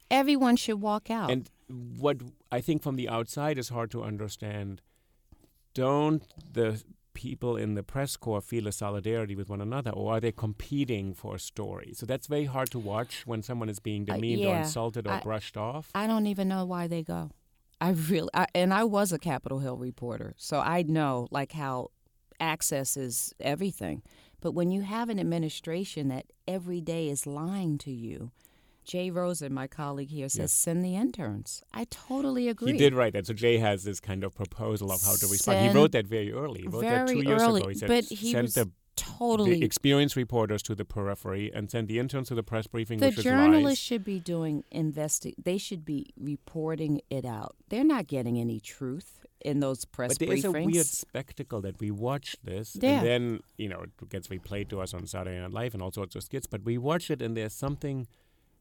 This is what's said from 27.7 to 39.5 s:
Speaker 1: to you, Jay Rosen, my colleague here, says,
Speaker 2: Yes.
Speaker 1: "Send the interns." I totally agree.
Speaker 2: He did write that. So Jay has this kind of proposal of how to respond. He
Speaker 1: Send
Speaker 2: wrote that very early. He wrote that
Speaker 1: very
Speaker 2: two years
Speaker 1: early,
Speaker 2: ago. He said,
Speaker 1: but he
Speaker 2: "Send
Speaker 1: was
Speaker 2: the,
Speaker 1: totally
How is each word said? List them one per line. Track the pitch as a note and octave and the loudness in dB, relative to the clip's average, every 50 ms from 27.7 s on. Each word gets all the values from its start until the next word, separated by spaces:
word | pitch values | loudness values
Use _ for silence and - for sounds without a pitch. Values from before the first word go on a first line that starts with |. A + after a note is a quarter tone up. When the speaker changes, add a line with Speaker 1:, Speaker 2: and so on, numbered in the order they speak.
| D3 C#3+ | -2 -4
Speaker 1:
to | - C#3+ | -4 -8
you, | C3 A#2+ A2+ A2 - C2+ - A#2+ - _ - _ _ _ _ _ _ _ _ | -8 -8 -8 -8 -8 -10 -10 -12 -14 _ -20 _ _ _ _ _ _ _ _
Jay | - - F3+ F3+ F#3 | -8 -6 -4 -4 -2
Rosen, | E3+ F3 F3+ F3+ F3+ D#3+ D3+ C#3 C3+ | -2 -2 0 0 -2 -2 -4 -4 -4
my | C3 C3 C3+ | -4 -6 -6
colleague | - - D3+ C#3+ C#3+ C#3 C#3+ C3+ | -8 -6 -6 -6 -4 -6 -6 -6
here, | D#3 D3+ C3+ C3+ | -6 -6 -4 -4
says, | - - | -2 -2
Speaker 2:
Yes. | D#3+ - - | 0 0 2
Speaker 1:
"Send | - - E3+ E3 F3 F3+ | 2 2 2 2 0 0
the | F3+ F3+ | 0 0
interns." | F#3+ A#3 C#4+ A#3 - E3 A2 G#2 G#2 G#2+ - - - - _ - | 0 0 -2 -2 -4 -4 -4 -4 -4 -6 -8 -12 -14 -14 _ -8
I | A3+ A#3 - | -8 -8 -8
totally | - - - - B3+ C4+ C#4 C4+ C4 B3 B3 A#3+ | -10 -14 -8 -6 -4 -2 -2 0 0 0 0 0
agree. | A3+ - A#3 A#3+ | -2 0 0 0
Speaker 2:
He | C#4+ B3+ | 4 8
did | C#3+ C#3+ C3 | 8 8 8
write | B2+ B2 A2 - | 6 4 4 2
that. | G#2 F#2 - | 0 -2 -2
So | A2+ | -2
Jay | G#2 A#2 A#2+ A#2+ A2+ | 2 4 6 6 6
has | A2+ G#2+ G2+ F#2+ F#2 | 6 4 2 2 0
this | G2+ G2 - | -4 -6 -6
kind | - G#2 G2 F#2+ G2 | -6 -4 -4 -4 -4
of | G2 - | -6 -4
proposal | - G2+ F2+ - - A2+ A2 G#2+ G2+ G2+ G2 F#2+ | -6 -6 -6 -6 -4 -4 -2 -2 -2 -2 -2 0
of | F#2 F#2+ | 0 2
how | G2+ F#2+ | 2 2
to | F#2+ - F#2+ | 2 2 2
respond. | G2 G2+ - - G2 F#2+ | 0 2 2 4 4 6
He | G2 | 6
Speaker 1:
Send | G2 G2+ | 8 10
Speaker 2:
wrote | C#3 D3+ D#3 | 10 8 8
that | - A#2+ G#2+ G2 | 6 4 2 2
very | A2+ A2 G#2 G#2 | 0 -2 0 -2
early. | A2 B2 C#3+ D3+ B2+ - | -2 -4 -4 -6 -6 -6
He | - - | -6 -6
wrote | - - - | -4 -2 0
that | A3+ A#3+ B3+ B3+ B3+ | 2 2 2 2 2
Speaker 1:
very | B3+ A#3+ | 2 2
Speaker 2:
two | - - | 4 4
years | G#3+ A3 | 6 6
Speaker 1:
early, | A3+ A#3 A3+ G3 | 6 6 6 4
Speaker 2:
ago. | - F#3+ | 2 0
He | G3 | -2
said, | - G#3 - | -2 2 4
Speaker 1:
but | A#3+ A#3+ A#3 | 4 4 2
he | - A3 G#3 G#3+ A#3 | 0 -4 -4 -2 0
Speaker 2:
"Send | A#3+ A#3+ A#3+ | 2 2 2
Speaker 1:
was | - - | 4 4
Speaker 2:
the, | - A2+ F#2+ E2+ _ _ _ _ | 2 2 2 -2 _ _ _ _
Speaker 1:
totally | - - - - - A#3+ A#3+ A3+ G#3+ G#3 F#3+ | -8 -8 -8 -4 -2 2 4 4 6 6 6